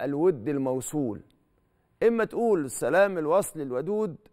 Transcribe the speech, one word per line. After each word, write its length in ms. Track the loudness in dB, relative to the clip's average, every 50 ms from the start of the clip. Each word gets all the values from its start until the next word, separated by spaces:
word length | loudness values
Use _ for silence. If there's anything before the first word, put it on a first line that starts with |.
الود 480 | -4 -4 0 2 2 2 2 2 0 -4
الموصول. 720 | -2 -2 0 -2 -2 -2 -4 -4 -4 -2 -2 -2 -4 -8 -12 _ _ _ _ _ _ _ _ _ _ _ _ _ _ 0 2
إما 220 | 2 4 2 0
تقول 460 | -2 -2 0 2 2 2 2 0 -2
سلام 480 | -4 -4 -2 2 4 4 4 4 2 0
الوصل 420 | 0 2 2 2 0 0 -4 -8
الودود 560 | -8 -6 -4 -4 -4 -2 -2 -2 -2 -2 -4 -8 _ _